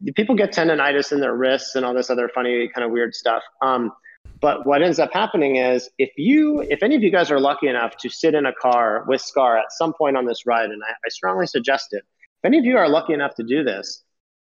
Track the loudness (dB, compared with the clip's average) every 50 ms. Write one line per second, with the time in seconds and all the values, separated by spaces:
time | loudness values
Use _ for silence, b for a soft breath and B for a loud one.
0 | -10 -6 -4 -2 0 0 2 2 0 0 0 0 0 2 2 2 2 2 2 0
1 | 0 0 -2 -2 0 0 0 0 0 0 0 0 -2 -4 -4 -4 -2 -2 -2 -2
2 | -2 0 -2 -2 -2 -2 -2 -2 -2 0 0 0 -2 -4 -4 -4 -4 -2 0 -2
3 | -2 -2 -4 -4 -2 -2 -2 -2 -4 -8 _ _ 0 0 2 0 0 -4 -6 -10
4 | B B B B _ -20 -8 -2 0 0 0 0 0 0 2 4 4 2 2 2
5 | 0 0 0 -2 -2 0 0 0 0 2 2 2 2 2 0 0 -2 -6 _ -4
6 | -4 -4 -2 -2 0 2 4 4 4 2 0 -2 -2 -4 -2 0 0 2 2 2
7 | 2 2 2 2 2 2 2 2 2 2 0 0 0 -2 0 0 -2 -4 -6 -8
8 | -12 -12 -6 0 0 2 2 2 0 -2 -4 0 0 2 2 4 2 2 0 -2
9 | 0 -2 -2 -2 -2 -2 0 2 2 4 4 2 0 -2 -4 -4 -4 -4 -2 -2
10 | -2 0 0 0 -2 -2 -4 -4 -2 0 0 0 0 -2 -6 -8 -10 -10 -10 -8
11 | -8 -10 -8 -6 -4 -4 -2 -2 -2 -2 -2 -4 0 0 -2 -2 -2 -8 -10 -12
12 | -12 _ _ _ _ _ _ _ 0 2 4 4 4 4 4 4 4 4 4 2
13 | 2 0 -2 -2 -2 -4 -4 -8 -4 -2 -2 0 0 0 -2 -4 -8 -12 -16 -18
14 | _ _ _ _ _ _ _ _ _